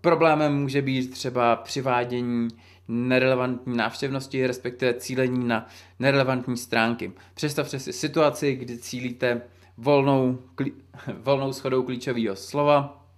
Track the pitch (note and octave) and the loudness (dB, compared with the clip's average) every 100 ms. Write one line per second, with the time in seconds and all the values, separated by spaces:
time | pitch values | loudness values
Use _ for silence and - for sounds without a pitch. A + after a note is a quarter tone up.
0 | E3+ E3 E3 D#3 D3+ C#3+ C#3 C#3 C3+ C3 | 4 4 6 4 2 2 0 0 0 -2
1 | B2+ - C3 B2 A#2+ A2+ - - C3 B2 | -4 -6 -6 2 2 2 0 -4 0 0
2 | B2 B2 B2 A#2+ A#2 - - - - A#2 | 0 -2 -2 -2 -2 -6 -20 -20 -6 -4
3 | B2 B2+ C3 C3 B2+ B2 B2+ A#2+ A2 - | 2 2 4 2 0 -4 -4 -2 -2 -2
4 | C#3 C3+ C3 C3+ B2+ B2 B2 B2 C3 A#2+ | -4 -4 -4 -2 0 -2 -6 -2 0 0
5 | - B2+ C3 B2+ A#2+ A2+ A2+ - - _ | -4 -2 0 0 0 -2 -2 -20 -20 _
6 | C3 C#3 C3 C3 B2 A#2+ - A#2+ A2+ A#2 | 2 4 2 0 -2 -8 -2 0 2 0
7 | G2 - - - D3 C#3 C#3 C3+ - - | -6 -10 -20 -6 -4 -4 -4 -6 -8 -6
8 | D#3 C#3+ D3+ C#3+ D3 B2+ B2 A#2+ - B2 | -4 2 2 2 -2 -2 -6 -12 -10 -8
9 | B2 A#2+ B2+ A#2+ - _ _ - A#2+ C#3+ | -8 -2 0 0 -4 _ _ -8 2 4
10 | C#3 C#3 C3 B2+ - - C#3 - - - | 6 4 2 0 -8 -6 -6 -6 -20 -16
11 | - G#2 A#2+ C#3 C3+ C3 C3+ C3 B2+ B2+ | -12 -8 0 0 0 -4 0 0 0 -4
12 | C#3+ A#2+ A2 G2 - C#3+ D3 D3 C#3 - | -4 -2 -2 -4 -6 0 4 4 2 -12
13 | _ | _